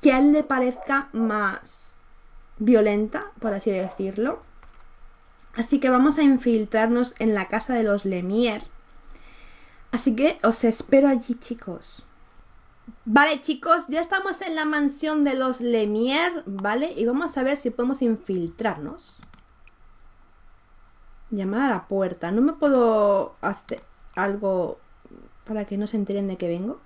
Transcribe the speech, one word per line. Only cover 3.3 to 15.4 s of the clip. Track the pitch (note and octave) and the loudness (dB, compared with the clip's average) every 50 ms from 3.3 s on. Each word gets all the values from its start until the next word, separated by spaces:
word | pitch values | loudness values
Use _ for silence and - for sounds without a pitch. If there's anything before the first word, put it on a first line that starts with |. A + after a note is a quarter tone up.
| - - | -14 -8
por | - A3 G3+ | -6 -4 -4
así | G3 - A3+ | -2 -2 -2
decirlo. | G3 F#3+ F#3+ F#3 - - G3 F#3+ G3 - A3 C4+ G4 A#4 - - - - - - - - - - - - - - - _ - - - _ - - - | -2 -2 -4 -6 -6 -8 -8 -6 -4 -4 -4 -4 -4 -6 -12 -20 -20 -20 -20 -20 -20 -20 -20 -20 -20 -20 -20 -20 -20 _ -20 -20 -20 _ -20 -16 -8
Así | - A#3 - C#4+ C#4 | -6 -2 0 0 2
que | C#4 C4 | 2 4
vamos | B3+ B3 C4 D4+ D4 D4+ | 4 6 4 4 4 6
a | D4+ | 6
infiltrarnos | C#4 C4+ B3+ - B3 A#3 A3 G#3+ G3+ - A3 A3 A3+ A#3+ A#3+ B3 B3 - - | 6 6 4 4 2 2 2 0 0 0 2 2 2 2 0 0 -2 -2 -2
en | - A3 G#3+ | 0 0 0
la | G3+ F#3+ - | 0 -2 -4
casa | - A3 - - B3+ | -4 -6 -4 -2 -2
de | A#3 A3 | 0 2
los | G#3+ G3+ G3+ - | 0 0 0 -2
Lemier. | G3 F#3+ F3+ F3 F3+ G3 A3 B3 A#3 G#3+ G#3 - - - - - - - - - - - - - - - - - - - - - - - - - _ - | -4 -4 -4 -4 -2 0 0 0 0 0 -4 -10 -14 -20 -20 -20 -20 -20 -20 -20 -20 -20 -20 -20 -20 -20 -20 -20 -20 -20 -20 -20 -20 -20 -20 -14 _ -6
Así | A#3 - C#4 A3+ | -2 0 0 0
que | A3 C#4 D#4+ - - - | 2 2 0 0 2 0
os | A3+ A3+ - - | 0 0 2 0
espero | A#3 A3 - - - - C4+ C#4 C#4+ | 0 0 0 0 4 6 6 6 6
allí, | C4+ A#3+ A#3 - A#3+ | 2 2 -2 -6 -8
chicos. | A#3+ - - A#3+ A3+ - - F3 - - - - - - - _ _ - _ _ - - - - - - - _ - _ - - - _ | -8 -8 -12 -12 -12 -10 -14 -14 -14 -14 -18 -20 -20 -20 -20 _ _ -20 _ _ -20 -20 -20 -20 -20 -20 -20 _ -20 _ -20 -20 -14 _
Vale, | A#3 G#3+ C#4 C#4+ D#4 D4+ C#4 | 2 4 4 6 6 2 -2
chicos, | - - D4+ B3+ - E4 E4+ F4 - - | -2 -6 -6 -4 2 2 2 2 2 -2
ya | B3+ D#4+ | -4 -4
estamos | E4+ E4+ G4 F#4+ F#4+ G4 F#4 - | -2 -2 -2 -2 -2 -4 -6 -6
en | F#4+ F#4 D#4+ | -6 -6 -4
la | D#4+ D#4 | -2 -2
mansión | D4+ D4+ D4 D4 C#4+ C#4+ - - D4+ D#4 D4+ D4 | -2 0 0 0 0 -2 -2 -4 -2 0 2 2
de | C#4+ C4 | 2 2
los | C4 | 0